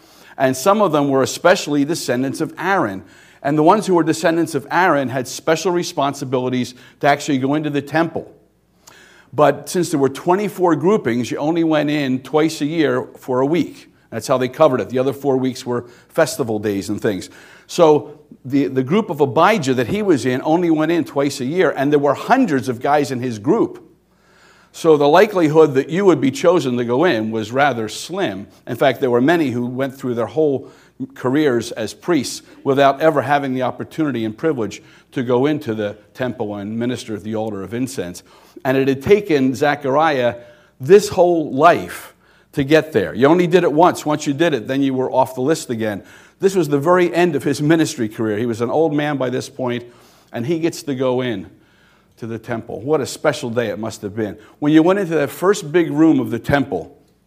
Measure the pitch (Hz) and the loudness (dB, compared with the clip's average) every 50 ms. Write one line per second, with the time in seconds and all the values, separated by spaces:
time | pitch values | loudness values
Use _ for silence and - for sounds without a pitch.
0 | _ _ _ - - - - - 135 131 131 - - 196 202 214 208 175 151 147 | _ _ _ -20 -20 -18 -4 0 0 0 0 0 2 2 4 4 4 2 2 2
1 | 143 139 135 135 127 - - - - 170 202 - - 151 147 147 139 143 170 - | 2 2 2 2 2 0 -2 2 4 4 4 4 2 -2 0 0 0 0 -2 -4
2 | - - 120 123 131 135 131 - 156 151 - - 156 185 196 185 139 101 95 95 | -2 -2 -2 -2 -2 -4 -4 -4 -6 -6 -6 -6 -2 0 0 0 0 -2 -4 -8
3 | 92 - - - - _ _ _ - 139 151 151 151 170 202 214 - 190 180 170 | -12 -18 -20 -20 -20 _ _ _ -4 -2 0 4 4 4 4 4 2 2 2 2
4 | 156 160 156 156 180 170 160 170 160 - - 135 - - 151 147 - - 151 143 | 2 0 -2 0 0 0 0 0 -2 -2 -4 -6 -6 -2 0 2 2 2 2 2
5 | 131 117 117 135 123 - - - - 160 160 160 - 190 175 175 165 175 - 147 | 0 -2 -4 -6 -6 -6 -10 -6 -2 -2 -2 0 0 -2 -2 -2 -4 -4 -4 -2
6 | 139 143 139 - 143 127 131 127 127 127 127 127 120 - - - - - _ _ | -2 -2 -4 -6 -6 -4 -2 -2 -2 -2 -2 -4 -4 -6 -10 -16 -20 -20 _ _
7 | - 143 147 147 - - 143 131 131 135 147 156 156 147 143 143 143 - 156 156 | 2 2 2 2 0 -2 -2 0 0 0 -2 -2 -2 -2 -4 -4 -4 -2 -2 0
8 | 156 - - 101 - - - _ _ _ _ _ _ _ _ _ _ - - - | 0 0 -4 -8 -12 -12 -18 _ _ _ _ _ _ _ _ _ _ -20 -20 -20
9 | - - - - _ _ - 131 147 143 139 - - - - 185 165 - - 139 | -20 -20 -20 -20 _ _ 0 2 4 4 2 0 -8 -6 -2 -2 -2 0 0 0
10 | 139 135 139 - - 175 180 202 208 185 - - 180 180 160 139 139 185 220 208 | 0 0 0 -2 0 0 0 2 0 -4 -2 0 2 2 2 2 2 2 2 2
11 | - 120 113 123 - - 143 - 143 156 175 170 165 160 156 151 147 147 147 151 | 0 0 -2 -2 -2 -4 -6 -4 -2 -2 0 0 0 2 2 0 0 0 -2 -2
12 | 139 131 127 127 - - 147 151 160 160 160 - 151 143 165 170 147 131 123 127 | -2 -2 -2 -4 -4 -2 0 2 2 2 0 -4 -4 -4 0 0 0 0 0 -2
13 | - - - - - - 127 127 135 143 165 170 131 - - - - - _ _ | -4 -8 -14 -14 -8 -4 -2 0 0 0 0 -2 -2 -4 -8 -16 -20 -20 _ _
14 | _ _ 113 113 - - 135 127 127 123 - - 160 147 131 117 95 92 120 127 | _ _ -10 -10 -2 -2 0 0 0 -2 2 2 4 4 4 0 -2 -2 -2 -2
15 | 127 139 131 139 - 143 131 131 127 131 117 - - 123 120 120 120 - - - | -2 -2 -4 -2 -2 0 0 0 0 -2 -4 -6 -6 -6 -6 -6 -6 -10 -18 -20
16 | _ _ _ 170 156 - - - 131 113 110 104 101 107 101 98 90 107 104 107 | _ _ _ 0 0 0 0 -4 -4 -4 -4 -2 -2 -2 -2 -2 -4 -6 -6 -4
17 | - 113 98 87 - - - - - - - - _ - - - 170 151 151 147 | -2 -4 -4 -4 -8 -12 -18 -20 -20 -20 -20 -20 _ -8 2 4 6 6 6 4
18 | 147 - - - - _ - _ - 127 139 143 143 - 127 131 131 123 175 220 | 2 -4 -14 -20 -20 _ -20 _ -10 -4 -2 0 0 0 -2 -2 -2 0 0 0
19 | 214 - 165 143 147 131 113 160 170 202 226 208 139 131 127 123 123 104 190 208 | 0 -2 0 0 0 2 4 4 4 4 4 2 0 0 0 0 0 -2 -2 -2
20 | 214 196 160 120 113 131 127 131 - 156 156 180 180 170 160 151 156 160 175 170 | 2 2 2 2 2 -2 -2 -2 0 0 0 2 2 2 2 2 2 0 0 -2
21 | 139 - - 139 143 143 139 - 123 131 165 185 175 143 - 139 139 147 151 143 | -2 -2 -2 -2 -2 -2 -2 -4 -6 -4 0 2 2 2 2 0 0 2 2 4
22 | 139 143 131 - - - 233 269 262 180 143 131 113 127 120 113 131 143 143 151 | 2 2 0 0 2 2 2 4 4 2 0 -2 -2 -4 -6 -4 0 0 2 2
23 | 143 120 135 120 123 127 113 107 101 139 214 233 165 - - - - - _ _ | 2 0 -4 -6 -6 -6 -6 -4 0 0 2 2 0 -2 -4 -12 -20 -20 _ _
24 | _ _ _ _ _ _ _ _ _ _ _ _ _ _ _ - - 165 156 143 | _ _ _ _ _ _ _ _ _ _ _ _ _ _ _ -2 4 4 4 6
25 | 147 143 156 196 214 - - 180 170 143 156 165 156 147 127 135 139 135 151 180 | 6 6 6 6 4 4 4 2 2 4 6 6 6 6 4 0 0 0 -2 2
26 | 202 185 160 139 135 135 131 - - 170 185 175 135 131 123 120 123 117 123 131 | 4 4 4 4 2 -2 -2 2 2 2 2 2 0 0 -2 -2 -2 -2 0 2
27 | 175 185 131 110 110 110 110 113 107 101 123 135 147 143 127 117 107 107 - - | 2 2 2 0 -2 -2 -4 -4 -6 -4 0 0 2 2 0 -2 -6 -8 -8 -12
28 | - - 170 202 180 117 95 95 - - - _ _ - 135 - 151 135 123 - | -12 -10 -6 -4 -4 -4 -6 -8 -12 -16 -20 _ _ -12 -2 0 2 2 2 2
29 | 135 123 120 120 127 151 175 170 151 127 113 123 123 123 127 127 135 135 135 - | 0 2 2 2 4 2 2 2 0 -2 -2 -4 -6 -6 -4 -6 -6 -6 -6 -8
30 | - 127 117 120 110 104 110 156 160 147 135 120 - - - - _ _ _ - | -6 -4 -4 -2 -4 -2 -2 0 0 0 0 -2 -6 -12 -18 -20 _ _ _ -14
31 | 135 - - - - 123 131 151 156 139 120 117 107 - - 123 110 101 - - | -14 -14 -12 -6 -4 -2 0 2 2 2 0 0 -2 -4 -8 -8 -8 -8 -10 -10
32 | - - 175 139 113 - - - - - - - - 135 131 139 139 135 139 - | -4 -2 -2 0 -2 -4 -8 -12 -16 -20 -20 -6 -2 0 2 4 4 4 4 4
33 | 160 160 151 139 120 143 143 143 139 131 127 127 127 120 - - 120 - - - | 2 2 2 2 2 2 0 0 0 -2 -4 -2 -4 -4 -4 -6 -12 -10 -6 -4
34 | 156 147 123 117 110 110 107 - - 160 151 120 107 98 - - - - - - | -4 -2 -2 -4 -4 -6 -6 -4 -2 -2 -2 -2 -4 -6 -8 -12 -18 -20 -20 -20
35 | _ _ - 143 123 120 123 123 135 151 156 143 - 117 107 110 104 101 101 - | _ _ -6 -6 -2 0 2 2 2 0 0 -2 -4 -6 -4 -4 -4 -6 -6 -10
36 | - _ _ - 127 123 110 - 113 104 104 101 98 104 110 117 120 123 123 117 | -16 _ _ -6 -6 -6 -4 -6 -6 -6 -6 -8 -8 -8 -6 -6 -4 -4 -6 -8
37 | - - 107 95 92 107 110 107 110 110 104 98 95 92 113 120 131 127 - - | -8 -10 -10 -10 -8 -6 -6 -6 -4 -6 -6 -8 -10 -8 -6 -6 -6 -6 -6 -8
38 | 90 87 90 - - _ - - - _ _ - - 135 135 135 135 135 135 135 | -8 -8 -10 -14 -20 _ -20 -20 -20 _ _ -8 -2 0 0 2 2 2 0 -2
39 | - 175 208 214 208 - 156 139 131 131 127 113 147 143 143 143 - 131 131 151 | 2 2 2 2 4 0 0 2 2 0 0 0 0 0 0 0 -2 -2 0 2
40 | 160 160 143 127 120 120 120 - - - - - _ _ _ _ 127 139 190 208 | 2 2 0 0 0 0 -2 -4 -10 -20 -20 -20 _ _ _ _ 4 6 6 6
41 | 208 - - - 190 175 175 165 151 113 127 131 151 175 156 110 90 - - - | 6 2 2 2 4 4 4 0 -2 -2 0 4 6 6 6 4 0 -6 -12 -14
42 | - - - _ _ _ _ _ _ _ - 147 139 135 156 156 151 - - 110 | -16 -18 -20 _ _ _ _ _ _ _ -4 -4 0 4 4 4 4 2 0 0
43 | 92 78 78 101 131 143 170 180 180 165 170 180 165 151 143 151 180 165 127 - | 0 0 2 2 4 4 6 4 4 4 2 2 2 4 4 4 4 4 2 0
44 | - 151 151 147 - 156 139 135 170 170 147 117 107 127 135 139 139 135 131 135 | -2 -4 -4 -2 -2 -4 -2 0 0 0 0 -2 -2 -4 -2 0 0 0 0 -2
45 | 131 - - 127 131 123 - 127 127 147 160 160 - - 120 110 110 107 101 90 | -2 -2 0 0 0 0 -2 -4 -2 -2 -2 -2 -2 -6 -4 -4 -2 -4 -4 -6
46 | - - - - - - _ _ 170 196 190 190 160 147 143 139 135 170 180 185 | -10 -16 -20 -20 -20 -20 _ _ 0 0 2 2 0 0 0 0 2 4 4 4
47 | 180 170 - 170 180 175 147 131 - 151 135 - 147 147 165 165 156 156 - - | 2 2 2 2 2 2 0 -2 -2 -2 -2 0 2 2 2 2 2 0 -2 -4
48 | 113 107 - - 113 110 104 104 123 120 110 104 120 117 - 151 165 160 147 147 | -4 -4 -4 -4 -2 -2 -2 -2 -2 -4 -2 -4 -4 -2 0 0 0 0 0 -2
49 | 147 151 147 131 131 127 123 127 123 - - - 127 123 120 120 120 - - - | -2 -2 -2 -2 -4 -4 -4 -6 -6 -8 -10 -8 -6 -4 -4 -6 -8 -12 -20 -20
50 | - - _ _ _ _ - 117 117 143 175 160 160 160 165 - - 147 135 127 | -20 -20 _ _ _ _ -10 -8 -6 -4 -4 -2 -2 -4 -6 -6 -8 -8 -4 -2
51 | 131 127 123 127 127 127 110 95 92 - - _ _ _ _ _ _ _ _ _ | -2 -2 -2 -2 -2 -4 -4 -6 -8 -14 -20 _ _ _ _ _ _ _ _ _
52 | _ _ _ _ 120 110 113 110 - - 120 113 107 - - - 113 143 156 151 | _ _ _ _ -12 -10 -10 -10 -8 -8 -8 -8 -8 -10 -12 -10 -4 -2 -2 -2
53 | 123 - - - - 156 135 - - 120 110 120 117 107 90 101 110 104 - - | -2 -4 -8 -4 -2 -2 -2 -2 -6 -4 -4 -4 -4 -4 -6 -6 -8 -10 -10 -10
54 | 107 101 95 113 107 98 85 - - - - _ 151 147 156 160 156 180 196 208 | -10 -10 -6 -6 -6 -6 -6 -12 -18 -20 -12 _ 0 4 4 6 6 4 2 0
55 | 196 160 165 151 143 131 - - 175 190 208 - 160 147 151 180 165 147 143 147 | 0 -2 -2 -2 -2 -4 -4 -2 0 0 0 0 -4 -2 0 0 0 2 2 4
56 | 160 160 151 131 120 107 113 113 - - 143 135 123 - 95 82 78 - - _ | 4 4 4 4 0 -2 -6 -6 -2 0 0 0 0 -2 -4 -8 -8 -10 -16 _
57 | _ _ _ _ _ | _ _ _ _ _